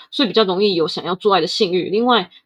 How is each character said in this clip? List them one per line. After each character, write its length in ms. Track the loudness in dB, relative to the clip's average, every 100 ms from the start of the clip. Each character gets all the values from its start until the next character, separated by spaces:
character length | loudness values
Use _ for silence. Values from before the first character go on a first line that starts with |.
| -8
所 160 | -4 0
以 20 |
比 60 |
较 100 | 2
容 200 | 0 2
易 100 | 0
有 140 | 0 -2
想 180 | -4 -6
要 100 | -2
做 180 | 2
爱 60 | 2
的 60 | 0
性 240 | -2 0
欲。 180 | -2 -2
另 160 | 0 2
外， 260 | 2 0 -10